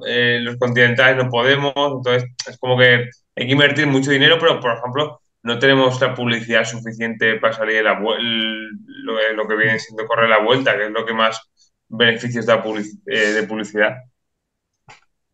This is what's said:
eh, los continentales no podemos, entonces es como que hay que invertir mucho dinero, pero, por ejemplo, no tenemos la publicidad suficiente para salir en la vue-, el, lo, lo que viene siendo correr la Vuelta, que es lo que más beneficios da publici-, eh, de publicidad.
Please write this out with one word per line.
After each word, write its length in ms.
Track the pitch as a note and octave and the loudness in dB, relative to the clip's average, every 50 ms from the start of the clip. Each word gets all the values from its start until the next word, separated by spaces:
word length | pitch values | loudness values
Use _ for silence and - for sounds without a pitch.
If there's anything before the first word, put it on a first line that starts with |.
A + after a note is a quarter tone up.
| - | -8
eh, 320 | A2+ A#2+ A#2+ A#2+ A#2+ A#2+ A#2+ | -4 -2 0 0 0 0 -2
los 160 | A#2 A#2+ A#2+ | -4 -6 -4
continentales 600 | B2 B2+ A#2+ A#2 B2 B2 A#2+ A#2+ C3+ B2+ C3 C3+ | -2 -2 0 2 4 2 4 4 4 4 4 4
no 120 | C3 B2+ B2+ | 2 0 0
podemos, 440 | A#2+ A#2 B2 C3+ C#3 C#3 C#3+ C#3 C3+ | 0 2 2 2 2 2 0 -2 -2
entonces 540 | C#3 C#3+ C#3+ C3+ B2+ B2 B2 B2 B2 B2 B2 - - - | 0 -2 -2 -2 -2 -2 0 0 0 -2 -6 -10 -14 -14
es 100 | B2 A#2 - | -14 -12 -6
como 180 | C3 B2+ B2 | -2 0 2
que 320 | B2 B2+ B2 A#2+ A#2 A#2+ - - _ _ _ - | 4 6 6 4 4 0 -4 -12 _ _ _ -10
hay 100 | - A#2+ | -6 -4
que 40 | B2 C#3 | 0 2
invertir 340 | C#3+ C#3+ C#3 - C#3+ D3+ | 4 4 2 2 2 0
mucho 240 | C#3+ C3+ C3+ C3+ C#3+ | 2 2 0 2 2
dinero, 260 | C#3+ C3+ C#3+ D#3 E3 E3 | 2 4 4 4 4 4
pero, 200 | E3 E3 C#3 - | 4 2 0 0
por 180 | B2+ A#2+ A2+ | -2 -4 -4
ejemplo, 440 | - B2 B2 B2 C#3+ D3+ D3 - - _ _ _ _ - | -4 -6 -6 -4 -4 -4 -4 -6 -14 _ _ _ _ -8
no 160 | A#2 A#2+ A#2+ | -6 -2 2
tenemos 400 | C3+ C3+ C3+ C3+ C3 B2+ B2 - | 4 4 6 6 4 2 2 0
la 120 | C3+ A#2+ - | 0 -2 -2
publicidad 520 | B2 B2 A#2 A#2 A2 A2 A2+ A#2 A2 A2 | -2 -2 -2 -2 -2 -2 0 0 0 0
suficiente 720 | - A#2 A2 A2+ A2+ G#2+ A2 A#2 A2+ A2 A2 A#2 A2+ A2 A2 | 0 -6 -10 -12 -12 -10 -8 -6 -6 -4 -2 0 0 0 0
para 140 | A#2 A2 A2 | 0 -2 -2
salir 240 | A2 G#2+ A2 A2 | -2 -4 -2 0
en 80 | A2 G#2+ | 0 2
la 140 | G#2 F#2+ F#2+ | 2 0 0
vue-, 180 | G#2 A2+ G#2+ | 0 -2 -2
el, 520 | - A#2+ A#2 A2+ A2+ A2 A2 A2 A2 G#2+ G#2+ G#2 G2+ - - - - - | -2 -2 -2 -2 -2 -4 -4 -6 -8 -10 -12 -14 -16 -18 -20 -18 -12 -10
lo, 300 | A2+ A2+ A2 A2 A2 G#2+ | -6 -2 -2 0 0 0
lo 140 | G#2+ G#2+ | -2 -2
que 80 | G#2+ G#2+ | -2 0
viene 240 | A2 A2 A2+ A2+ A2 | 0 0 0 0 -2
siendo 260 | - - A2 A2 A2 | -6 -8 -10 -8 -6
correr 220 | A2 A#2 A2+ A2+ A2+ | -2 0 2 4 4
la 100 | A2 G#2+ | 4 4
Vuelta, 380 | G#2+ A2+ C3 C3+ C3 A#2+ G#2 | 4 2 2 2 2 0 0
que 80 | G2+ G#2+ | 0 -2
es 60 | G#2+ | -4
lo 140 | A2 A2+ A2 | -4 -4 -4
que 80 | A#2 A2+ | -4 0
más 280 | A2+ A2 A2 - - - _ _ _ _ _ _ _ _ _ | 0 0 0 0 -4 -12 _ _ _ _ _ _ _ _ _
beneficios 560 | A2+ A2+ A#2 A#2 A2+ - B2+ B2 A#2+ A#2 G#2+ | -2 0 2 2 2 0 -4 -6 -6 -2 2
da 180 | A#2 A2+ G2+ G#2+ | 2 2 2 2
publici-, 360 | A2 G#2+ G#2 G2+ - - - _ | -2 -4 -6 -6 -8 -12 -16 _
eh, 260 | - A2+ A2 G#2+ G#2 G#2+ | -4 -2 0 0 0 0
de 100 | G#2+ G#2 | -2 -2
publicidad. 520 | G2 A2 G#2+ G#2 F#2+ G#2+ G#2+ G#2+ G#2+ B2+ - - _ _ _ _ _ _ _ _ _ _ _ _ _ _ _ _ - - _ _ _ _ _ _ _ | -4 -6 -8 -8 -4 0 0 0 0 -2 -6 -16 _ _ _ _ _ _ _ _ _ _ _ _ _ _ _ _ -20 -20 _ _ _ _ _ _ _